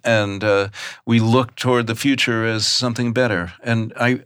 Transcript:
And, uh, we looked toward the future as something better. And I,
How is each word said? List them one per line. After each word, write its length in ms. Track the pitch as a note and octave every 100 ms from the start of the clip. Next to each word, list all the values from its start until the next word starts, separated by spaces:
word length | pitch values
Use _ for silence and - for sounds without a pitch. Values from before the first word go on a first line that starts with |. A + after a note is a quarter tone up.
And, 380 | A#2+ A2 G2+ G2
uh, 260 | G#2+ G2+ G2+ - - - -
we 140 | A#2
looked 360 | A2 B2+ B2 -
toward 300 | B2+ B2 A#2
the 80 |
future 500 | A#2 C#3 C3 - A2+
as 220 | A2+ A2+ -
something 460 | - B2 A#2+ A#2+
better. 400 | A#2+ A#2+ F#2 F2 -
And 300 | A#2+ A2+ A2 -
I, 220 | A#2+ B2+